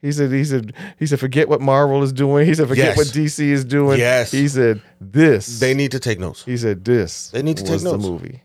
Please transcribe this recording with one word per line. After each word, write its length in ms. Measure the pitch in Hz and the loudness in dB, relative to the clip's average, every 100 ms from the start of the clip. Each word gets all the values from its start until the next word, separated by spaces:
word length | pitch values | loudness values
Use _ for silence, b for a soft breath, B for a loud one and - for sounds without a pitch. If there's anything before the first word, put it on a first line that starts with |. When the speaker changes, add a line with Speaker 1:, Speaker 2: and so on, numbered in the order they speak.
Speaker 1:
He 100 | 143 | -4
said, 180 | 147 139 | -2 0
he 140 | 135 | 0
said, 280 | 147 135 110 - 196 B | 0 -2 -4 -12 -18 B
he 80 | 151 | -2
said, 120 | 139 | -2
"Forget 300 | 131 131 151 | 0 0 2
what 120 | 151 | 2
Marvel 420 | 135 135 143 139 | 2 2 4 2
is 100 | 139 | 0
doing." 340 | 131 139 143 156 | 0 2 4 2
He 80 | |
said, 140 | 156 139 | 2 2
"Forget 200 | 131 127 | 2 2
Speaker 2:
Yes. 80 | 104 | 2
Speaker 1:
what 160 | 147 | 0
D 160 | 139 151 | 0 -4
C 220 | 147 147 | -2 0
is 140 | 143 | 0
doing." 340 | 131 143 143 135 | 0 0 2 2
Speaker 2:
Yes. 320 | 120 127 113 | 2 2 0
Speaker 1:
He 160 | 135 143 | 0 0
said, 340 | 135 120 107 - b | 2 2 2 -6 b
"This." 580 | 98 110 160 113 95 117 | -6 4 4 4 0 -4
Speaker 2:
They 160 | 127 | 0
need 160 | 135 143 | 0 -2
to 60 | 127 | -2
take 220 | 120 101 | -4 -4
notes. 240 | 90 - | -6 -10
Speaker 1:
He 120 | - 123 | -8 -4
said, 280 | 117 98 | -2 -4
"This 460 | 98 123 87 - - | 0 0 0 -6 -10
Speaker 2:
They 120 | 117 | -6
need 140 | 143 160 | -4 -4
to 60 | |
take 80 | 190 | -4
Speaker 1:
was 100 | 165 | -4
the 100 | 180 | -2
Speaker 2:
notes. 120 | 147 | -4
Speaker 1:
movie. 380 | 101 85 85 127 | -4 -6 -10 -18